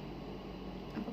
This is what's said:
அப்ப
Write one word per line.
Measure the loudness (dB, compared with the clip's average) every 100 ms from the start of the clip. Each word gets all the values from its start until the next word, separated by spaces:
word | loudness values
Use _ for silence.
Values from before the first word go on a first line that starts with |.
| 0 -2 -2 -2 -2 -2 0 0 0 2
அப்ப | 2